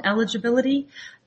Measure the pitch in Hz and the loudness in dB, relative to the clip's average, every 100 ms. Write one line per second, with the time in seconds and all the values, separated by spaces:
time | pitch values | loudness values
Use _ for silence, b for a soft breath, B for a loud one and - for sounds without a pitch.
0 | 196 214 220 226 233 247 262 277 277 B | 2 0 0 -2 0 2 2 0 -2 B
1 | B B | B B